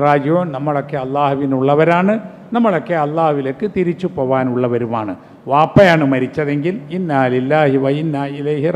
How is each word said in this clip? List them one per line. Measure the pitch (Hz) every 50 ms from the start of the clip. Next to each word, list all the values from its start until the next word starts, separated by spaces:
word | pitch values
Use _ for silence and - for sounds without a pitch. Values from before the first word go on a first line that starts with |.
| 143
റാജിഊൻ", | 147 147 147 131 143 165 180 180 170
നമ്മളൊക്കെ | 143 131 143 151 147 143 139 147 147
അള്ളാഹുവിനുള്ളവരാണ്, | 143 131 131 135 143 143 139 139 135 143 135 135 131 131 139 143 147 160 165 170 175 185 196 214 226 - - - - - -
നമ്മളൊക്കെ | - 240 233 220 185 160 135 - 175
അള്ളാഹുവിലേക്ക് | 165 147 143 151 165 165 156 147 143 131 135 131 - 214 208 175
തിരിച്ചു | 185 180 170 170 175 - 175 180
പോവാനുള്ളവരുമാണ്. | 160 131 127 131 131 131 127 120 123 127 120 120 120 120 113 117 113 107 101 90 - - - - - - 123
വാപ്പയാണ് | 131 147 156 156 - 208 202 180 165 160 151
മരിച്ചതെങ്കിൽ, | 135 135 131 131 127 - - 151 143 143 147 143 170 185 - 147 147
"ഇന്നാ | 165 185 185 165 147 135 131
ലില്ലാഹി | 127 123 127 127 135 151 156 156 139 135
വ | 139 135 139
ഇന്നാ | 139 151 160 165 147 139 139
ഇലൈഹി | 139 139 143 143 147 151 147 135 165 170